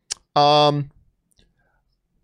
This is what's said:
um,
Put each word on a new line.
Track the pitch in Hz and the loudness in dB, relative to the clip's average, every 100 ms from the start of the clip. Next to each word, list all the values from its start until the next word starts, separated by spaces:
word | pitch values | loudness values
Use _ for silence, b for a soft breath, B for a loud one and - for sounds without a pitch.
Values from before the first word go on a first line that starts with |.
| _ - _ 147 | _ -20 _ -2
um, | 147 147 147 147 139 _ _ _ _ _ _ _ _ _ _ _ _ _ | 0 2 0 -2 -10 _ _ _ _ _ _ _ _ _ _ _ _ _